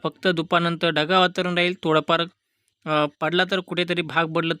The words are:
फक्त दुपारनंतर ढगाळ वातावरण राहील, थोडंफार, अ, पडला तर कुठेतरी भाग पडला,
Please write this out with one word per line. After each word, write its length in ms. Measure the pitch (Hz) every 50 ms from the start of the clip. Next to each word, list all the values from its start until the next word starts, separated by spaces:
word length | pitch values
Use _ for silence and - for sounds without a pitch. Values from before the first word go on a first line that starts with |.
| -
फक्त 240 | 160 - - -
दुपारनंतर 600 | 190 175 160 160 - 180 170 175 170 170 151 - 170
ढगाळ 300 | 160 151 151 156 185 185
वातावरण 360 | 180 180 180 - 180 180 175
राहील, 180 | 175 175 180 185 - -
थोडंफार, 380 | 165 156 156 151 - 165 165 170 180 _ _ _ _ _ _ _ _ _ _ -
अ, 200 | 160 156 151 151 143 - -
पडला 220 | 160 156 165 180 185 180
तर 80 | 196 185
कुठेतरी 420 | 185 - 170 165 180 165 180 170
भाग 240 | 165 151 - 165 165
पडला, 280 | 160 160 170 165 165 165 156